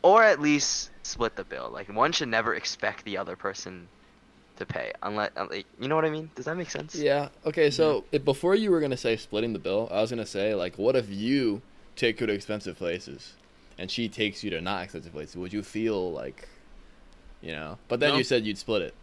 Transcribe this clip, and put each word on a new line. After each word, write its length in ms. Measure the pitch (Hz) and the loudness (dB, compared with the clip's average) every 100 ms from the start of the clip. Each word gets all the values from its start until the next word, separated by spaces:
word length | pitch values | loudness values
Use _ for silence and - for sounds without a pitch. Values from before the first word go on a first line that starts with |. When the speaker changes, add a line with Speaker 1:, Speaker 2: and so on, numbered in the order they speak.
| 175 | 10
Speaker 1:
Or 180 | 214 | 10
at 160 | 220 151 | 8 6
least 520 | 147 147 - - - - | 4 4 2 -2 -6 -12
split 340 | - - 113 - | -12 -2 -2 -2
the 80 | |
bill. 240 | - 65 62 | -10 -8 -8
Like, 160 | 60 98 | -10 -6
one 200 | 104 139 | 2 2
should 160 | 165 127 | 2 0
never 260 | 113 113 | 2 2
expect 500 | 85 - - 104 - - | -2 -4 -4 -4 -4 -6
the 120 | 95 | -6
other 180 | 92 92 | -6 -6
person 520 | 101 95 - 92 87 - - _ _ - _ - | -6 -6 -12 -14 -18 -20 -20 _ _ -20 _ -12
to 60 | - | -8
pay, 280 | - 58 - | -6 -8 -8
unless, 300 | 98 107 104 - | -6 -2 -2 -4
uh, 120 | 98 | -6
like, 160 | 98 - - | -8 -10 -10
you 80 | 131 | -2
know 80 | 156 | 2
what 100 | 156 | 2
I 60 | |
mean? 180 | 156 156 - | -2 -8 -10
Does 100 | - | -8
that 100 | 175 | -6
make 140 | 170 | -6
sense? 240 | 147 151 170 | -8 -8 -2
Speaker 2:
Yeah. 340 | 147 139 143 - | 0 2 -2 -6
Okay, 280 | 160 151 151 | -4 2 2
so 300 | 147 160 127 | 6 4 2
Speaker 3:
Mm-hmm. 60 | - 151 | 0 0
Speaker 2:
if, 60 | |
before 300 | 131 131 170 | 2 2 4
you 160 | 208 214 | 4 4
were 100 | 170 | 4
gonna 140 | 147 127 | 2 0
say 200 | 117 113 | 0 0
splitting 340 | - 104 117 | 0 -2 0
the 60 | 101 | -2
bill, 300 | 92 101 113 | 0 0 0
I 100 | 95 | 0
was 100 | 113 | 0
gonna 160 | 120 104 | -2 -4
say, 260 | 98 104 | -2 0
like, 240 | 104 90 - | 0 -2 0
what 180 | 110 131 | 2 2
if 140 | 107 | 0
you 540 | 98 110 139 120 101 - - - - | -4 2 2 2 0 -8 -20 -20 0
take 240 | 120 107 | 0 2
her 80 | 113 | 0
to 60 | |
expensive 440 | 101 - 107 101 82 | 0 -2 -6 -6 -4
places 560 | 87 90 - 69 - - - - - - | -4 -4 -8 -16 -18 -20 -20 -20 -20 -12
and 100 | 95 | -6
she 180 | - 113 | -4 -4
takes 360 | - 104 - | 0 -2 -2
you 80 | 104 | -6
to 100 | 82 | -4
not 220 | 87 98 | -2 -4
expensive 280 | 90 82 82 | -6 -10 -12
places? 240 | 76 76 87 | -12 -10 -8
Would 140 | 90 | -6
you 100 | 104 | -6
feel 480 | 101 107 113 104 90 | -6 -2 0 0 -2
like, 360 | 73 64 - - - - - - - - - - - | -4 -8 -12 -20 -20 -20 -20 -20 -20 -20 -20 -20 -16
you 120 | 82 | -12
know? 260 | 78 78 101 - | -10 -10 -12 -6
But 120 | 120 | 0
then 120 | 147 | 2
Speaker 3:
No. 60 | 147 | 2
Speaker 2:
you 60 | |
said 220 | 123 123 107 | 4 2 2
you'd 120 | 101 | -6
split 220 | - 107 | -2 -2
it 100 | 76 - | -2 -8